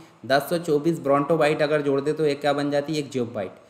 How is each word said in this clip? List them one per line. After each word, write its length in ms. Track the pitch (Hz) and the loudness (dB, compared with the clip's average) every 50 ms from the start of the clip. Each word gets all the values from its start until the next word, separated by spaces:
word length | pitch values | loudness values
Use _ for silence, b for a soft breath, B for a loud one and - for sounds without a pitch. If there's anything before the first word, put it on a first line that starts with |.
| B B B B - | B B B B -2
दस 220 | 113 135 143 143 - | 0 0 0 2 0
सौ 80 | 180 165 | -4 -4
चौबीस 400 | 170 165 147 143 147 170 165 143 | 0 0 0 2 2 0 -2 0
ब्रोंटो 360 | 131 135 139 143 147 147 170 | 0 2 2 2 4 2 2
बाइट 260 | 156 147 151 156 147 | 2 4 2 2 2
अगर 200 | 151 143 151 147 | 0 0 2 0
जोड़ 180 | 143 143 135 139 | 2 0 0 0
दे 120 | 139 151 | 0 -2
तो 120 | 151 156 156 | -2 0 0
एक 160 | 143 143 143 | 0 0 0
क्या 120 | - 143 | 0 0
बन 180 | 143 147 143 143 | 0 0 0 0
जाती 220 | 143 143 143 160 | 0 -2 -2 -2
है? 60 | 156 151 | -4 -4
एक 120 | 139 - | -4 -4
जियोबाइट। 420 | - 127 117 107 - 107 95 90 - - b | -4 -4 -4 -4 -4 -8 -8 -8 -10 -16 b